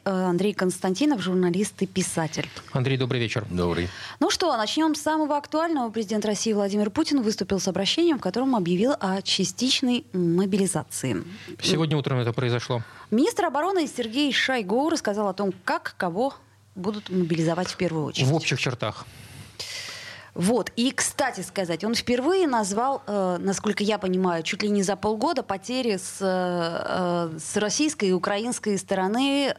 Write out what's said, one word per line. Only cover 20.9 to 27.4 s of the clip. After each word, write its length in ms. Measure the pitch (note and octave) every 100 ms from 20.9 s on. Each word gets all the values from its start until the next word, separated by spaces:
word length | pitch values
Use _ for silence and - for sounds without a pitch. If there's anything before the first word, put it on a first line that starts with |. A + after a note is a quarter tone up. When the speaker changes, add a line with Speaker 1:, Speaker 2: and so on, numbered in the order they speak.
| - - - C4+ F#3
Speaker 1:
сказать, 420 | E3 - F3 D#3+
он 100 | G#3+
впервые 540 | A3+ - A#3+ C#4 F#4+ D#4+
назвал, 560 | A#3 F#3+ G3+ C4 C4+ -
э, 320 | G3+ F#3 F3
насколько 440 | F#3+ F#3 G#3+ G#3
я 160 | G#3 G#3
понимаю, 420 | F#3+ F#3 F#3 E3
чуть 220 | D#3 G3
ли 60 | G#3
не 120 | G#3
за 140 | F#3 F#3+
полгода 480 | G#3+ A3 D4 C4
потери 540 | - G3 - B3+ A#3+ F#3
с, 200 | - -
э, 1160 | F#3+ F#3 F3+ F3 E3 E3+ - F3+ F3+ F3 E3
с 180 | D#3+